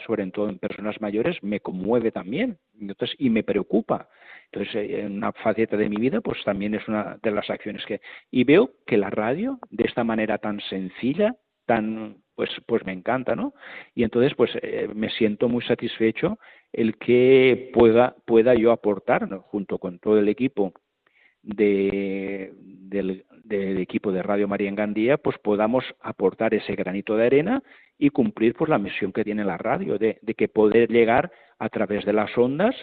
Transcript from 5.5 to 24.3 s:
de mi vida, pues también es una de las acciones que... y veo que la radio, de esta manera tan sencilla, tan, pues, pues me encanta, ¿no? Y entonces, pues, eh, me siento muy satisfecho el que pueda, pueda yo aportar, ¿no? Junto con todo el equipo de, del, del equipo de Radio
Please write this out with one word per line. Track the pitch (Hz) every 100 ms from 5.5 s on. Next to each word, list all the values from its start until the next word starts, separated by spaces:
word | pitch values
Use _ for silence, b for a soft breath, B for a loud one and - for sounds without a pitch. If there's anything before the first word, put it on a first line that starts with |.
| 104 113 104
de | 104
mi | 104
vida, | 127 214
pues | - -
también | - 98 104
es | 107 -
una | 107 101 -
de | 110
las | 104 -
acciones | 101 107 101 -
que... | 101 B B B
y | 127
veo | 123 170 262 _
que | - 107
la | 98
radio, | - 107 156 247 262 -
de | 107
esta | 107 -
manera | 117 110 107 101
tan | 107 104 -
sencilla, | 95 92 - 120 165 208 247 _ _
tan, | - 117 107 110 107 104 _
pues, | - 113 - -
pues | 113
me | -
encanta, | 92 - 127 123
¿no? | 120 277 - B B B
Y | -
entonces, | 113 120 131
pues, | - 113 117
eh, | 104 113 104
me | 107 107
siento | - 107 104 123
muy | 120
satisfecho | - 120 117 - 110 - 175 220 B B B
el | - 110 104
que | - 123 127 135 131 107 -
pueda, | 113 117 117 127 - -
pueda | 113 120
yo | 120 117
aportar, | 113 104 98 - 143 226
¿no? | 95
Junto | - 104 95 98
con | 98 87
todo | 107 107
el | 104
equipo | 104 127 - 95 - _ _ b b b b
de, | - 101 104 98 98 98 98 98 98 98 95 92
del, | 92 95 95 98 92 92 - _
del | 110 101 - 95
equipo | - - -
de | 92
Radio | 196